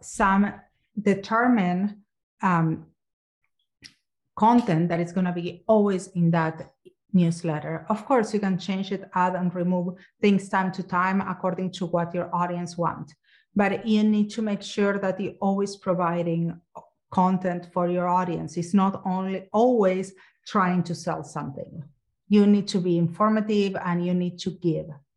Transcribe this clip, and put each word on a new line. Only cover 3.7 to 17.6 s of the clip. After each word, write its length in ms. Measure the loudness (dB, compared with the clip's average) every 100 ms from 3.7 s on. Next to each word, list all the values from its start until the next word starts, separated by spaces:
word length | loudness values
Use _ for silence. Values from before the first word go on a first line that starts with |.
| _ -20 _ _ _ _ 0
content 520 | 4 4 4 2 2
that 120 | 0
is 120 | -2
gonna 200 | -2 -2
be 320 | -2 -6 -6 2
always 400 | 4 4 0 -2
in 220 | 0 2
that 420 | 4 0 -4 -12 _ -20 _ _
newsletter. 720 | 2 2 0 -4 -4 -6 -6 -4
Of 160 | -4
course, 280 | 2 2 2
you 80 | 0
can 180 | 0 -2
change 340 | -4 -6 -4
it, 160 | -8 -4
add 200 | 0 0
and 180 | 0 -2
remove 400 | -2 0 0 -2 -8 -16 _
things 280 | 2 2 2
time 220 | -2 -2
to 100 | -4
time 360 | -4 -2 0 0
according 520 | -2 -4 -4 -4 -6
to 140 | -6 -4
what 280 | -2 -2
your 180 | -4 -4
audience 420 | -2 -2 -4 -6 -4
want. 360 | -4 -4 -10 _ _ _ _ 0
But 300 | 0 0 0
you 180 | 2
need 260 | 4 2 0
to 120 | -2
make 200 | -4 -4
sure 360 | -6 0 0 0
that 220 | -2 -4
you're 140 | -6 -4
always 340 | -2 0 -2
providing 840 | -4 -4 0 0 0 -2 -2 -2 -6 _ -20 -20 _ _
content 580 | 2 2 2 0 -6